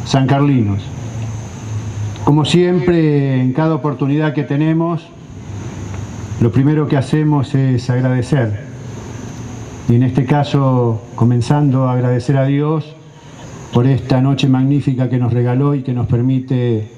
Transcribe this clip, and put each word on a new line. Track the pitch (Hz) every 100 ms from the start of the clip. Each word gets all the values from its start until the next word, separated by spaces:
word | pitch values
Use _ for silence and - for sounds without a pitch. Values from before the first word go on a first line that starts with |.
sancarlinos, | 123 135 131 139 143 135 104 101 - - - - 110 - - - - - - - - - -
como | 151
siempre, | 147 175 180 180 180 170 160 147 139 131
en | 127
cada | 123 160 160
oportunidad | 151 127 139 147 156
que | 135
tenemos, | 143 143 156 160 165 165 - - - - - - - - - - - - - -
lo | 120
primero | 131 135 151 147
que | 143
hacemos | 123 156 151 147 127 139
es | 135 127 -
agradecer. | 123 127 127 120 147 110 104 - - - - - - - - - - - - -
Y | 120
en |
este | 127 131 123
caso, | 147 135 143 135 127 120 113 - -
comenzando | 117 123 117 147 147 131 131
a |
agradecer | 123 123 123 120 135
a | 135
Dios | 143 151 160 - - - - - - - - -
por | 120 123
esta | 135 - 131
noche | 135 135 127
magnífica | 131 131 143 143 123 127
que | 127
nos | 120
regaló | 120 123 127 143 143
y |
que | 127
nos | 123 110
permite | 117 127 131 127 131 123 110 104